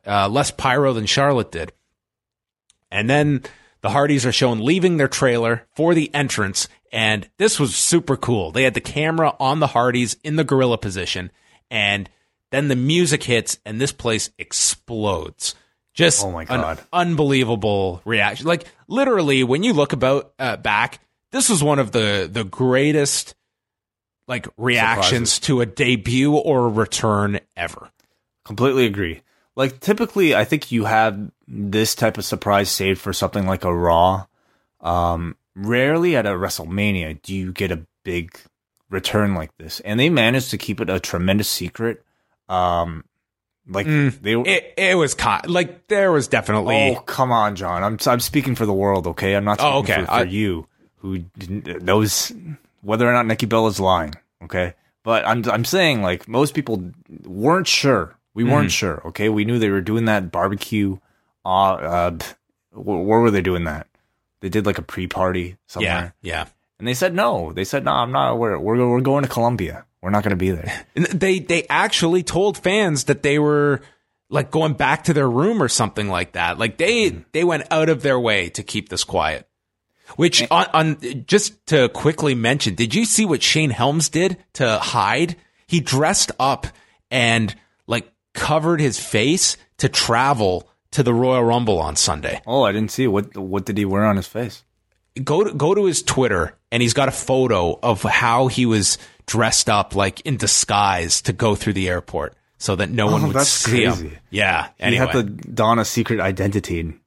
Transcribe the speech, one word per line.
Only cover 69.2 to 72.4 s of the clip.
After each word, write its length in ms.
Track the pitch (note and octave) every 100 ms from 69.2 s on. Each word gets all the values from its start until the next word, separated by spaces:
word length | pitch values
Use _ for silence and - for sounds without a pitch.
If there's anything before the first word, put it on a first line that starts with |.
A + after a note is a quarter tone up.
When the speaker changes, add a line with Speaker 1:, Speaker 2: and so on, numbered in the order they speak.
Speaker 2:
to 60 | C3+
Colombia. 540 | - A#2 A#2+ E2+ D#2+ - _
We're 100 | F2+
not 140 | G#2
gonna 100 | G#2
be 160 | F#2+ F#2
there." 340 | F2 D#2 - -
Speaker 1:
<laughs> 60 | -
And 100 | F3
they, 320 | F3+ F#3+ F#3+
they 260 | C#3+ E3+ -
actually 540 | D3 G#3 - E3+ F3+
told 340 | F3 E3